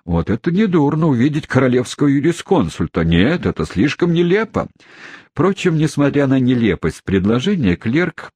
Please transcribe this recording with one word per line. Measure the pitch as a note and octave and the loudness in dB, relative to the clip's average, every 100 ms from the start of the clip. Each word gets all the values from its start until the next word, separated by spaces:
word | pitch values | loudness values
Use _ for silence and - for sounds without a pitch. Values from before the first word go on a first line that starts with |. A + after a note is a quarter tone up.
"Вот | - E2+ E2 | -4 -2 -2
это | G#2 - | -2 -2
недурно, | F3 A3 E3+ C#3+ D#3 E3 | 0 2 2 2 0 0
увидеть | B2 C3+ D3 - | 2 0 -2 -2
королевского | C3 C3 B2 A#2+ - D3 | 0 2 0 -2 -2 0
юрисконсульта. | C#3 D#3+ E3 - F3+ E2+ - E2 - | 2 0 -4 0 0 0 -2 -6 -2
Нет, | E2 E2+ A2 F3 - | 2 2 2 0 -4
это | - | -4
слишком | D#2+ F2 C#3 - F3 | -6 0 -2 0 0
нелепо". | E3+ F3 G3 A3 - - _ - - - - - | 2 2 0 -2 -6 -8 _ -20 -20 -20 -20 -16
Впрочем, | - F3+ F#3+ F#3 D#3+ | -2 -2 0 0 0
несмотря | D3+ - C#3+ C#3+ C#3 | 0 2 0 2 2
на | C3+ | 2
нелепость | B2 B2 A2 E2 E2 - | 2 2 2 0 -2 -6
предложения, | - F#2+ F#2+ A#2 C#3+ G3+ G#2+ | -2 0 2 0 0 0 0
клерк | F2 A2+ C#3+ F3 - - | 0 -2 -2 -2 -6 -14